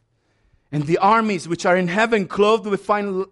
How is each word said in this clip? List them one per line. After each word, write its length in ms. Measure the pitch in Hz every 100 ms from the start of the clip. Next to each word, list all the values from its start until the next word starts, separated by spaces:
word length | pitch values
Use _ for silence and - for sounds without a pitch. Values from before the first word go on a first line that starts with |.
| _ _ _ _ _ _ _
And 140 | 147 143
the 140 | 170
armies 480 | 196 226 220 190 160
which 180 | 170 190
are 100 | 180
in 120 | 175
heaven, 400 | 185 226 226 185
clothed 400 | - 208 220 202
with 180 | 196 -
fine 220 | 208 202
l-, 180 | 185 190